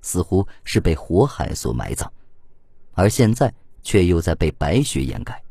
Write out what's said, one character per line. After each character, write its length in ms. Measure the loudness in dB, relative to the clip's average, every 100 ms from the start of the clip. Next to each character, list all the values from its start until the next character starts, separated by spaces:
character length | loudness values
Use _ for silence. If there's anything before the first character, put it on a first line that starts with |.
似 180 | -6 -4
乎 240 | 0 0 0 -8
是 160 | -2 0
被 120 | 2
火 320 | -2 0 2
海 300 | 2 0 -6
所 180 | -4 -6
埋 220 | -4 -6
葬， 180 | -8 -8 -12 -20 -20 -20 -20 -20 -20 -10
而 140 | 2 2
现 240 | 4 2
在 200 | 4 0 -2 -20 -18
却 200 | 0 2
又 160 | 4 2
在 140 | 0
被 160 | 0 -2
白 300 | 0 0 0
雪 220 | 0 -4
掩 180 | -4 -6
盖。 180 | -10 -12 -12